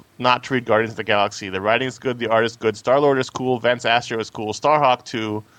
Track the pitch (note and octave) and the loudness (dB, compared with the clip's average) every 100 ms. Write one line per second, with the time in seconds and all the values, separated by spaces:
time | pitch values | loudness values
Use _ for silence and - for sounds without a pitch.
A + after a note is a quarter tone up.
0 | - - B2 B2 - C3 A#2 G#2+ A2+ A2+ | -20 -2 0 0 0 -4 2 0 0 -4
1 | G#2 G#2 G2+ - G2+ F#2+ G2+ A#2+ C3 A#2+ | -2 0 0 -4 -8 -4 0 0 0 -6
2 | C3 A#2+ A2+ A2+ A#2 A2+ A2+ G#2 - C3+ | -6 -4 0 2 2 0 -4 -2 0 4
3 | D3 C3+ B2+ - B2+ B2 A#2+ A#2+ A#2 A#2+ | 4 2 -2 -4 -2 0 0 0 2 0
4 | - A2+ G#2+ - G#2+ G#2 D3 D3+ C#3 B2 | 0 -6 -6 -6 -8 -2 2 4 4 2
5 | - A#2 A2 G#2+ G#2 | -2 -6 -4 -6 -8